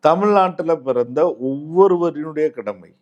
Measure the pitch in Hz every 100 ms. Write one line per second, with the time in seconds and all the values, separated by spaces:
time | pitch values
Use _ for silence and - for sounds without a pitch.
0 | - 170 208 208 185 175 165 160 131 123
1 | 120 127 180 117 127 139 151 170 196 180
2 | 170 147 156 151 156 127 104 98 85 92